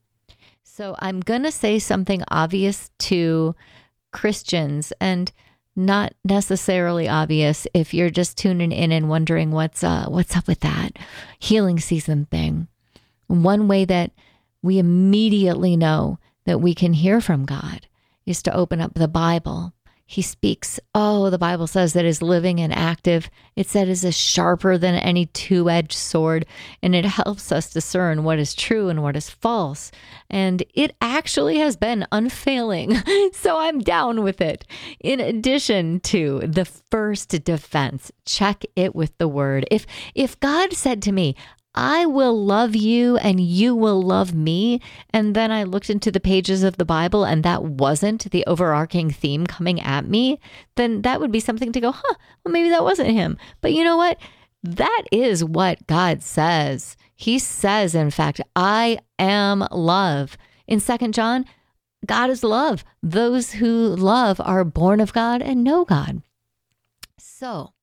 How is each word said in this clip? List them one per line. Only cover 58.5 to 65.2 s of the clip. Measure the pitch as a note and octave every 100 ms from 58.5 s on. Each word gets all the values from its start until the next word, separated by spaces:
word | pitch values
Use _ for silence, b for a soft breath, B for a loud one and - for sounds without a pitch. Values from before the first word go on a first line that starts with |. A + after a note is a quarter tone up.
"I | F3+ F#3+ G#3+ A#3 A3+ - -
am | F#3+ G#3 G3+ G3 -
love." | F3 E3 F#3+ F#3 C#3+ C3+ - b b -
In | A3
Second | - A#3+ A#3+
John, | A3 A3+ B3+ C4 b b _ _ _ G#3
"God | A3 B3+
is | B3+
love. | A3+ A3+ D4+ F#3+ b _
Those | E3 F#3 A#3+ B3+ A#3+
who | G#3+ A#3 A3+ A3+ F3+
love | F#3+ A#3+ A#3 F#3
are | - F#3+
born | F3 D3+ F#3 G#3+
of | G#3
God | A#3+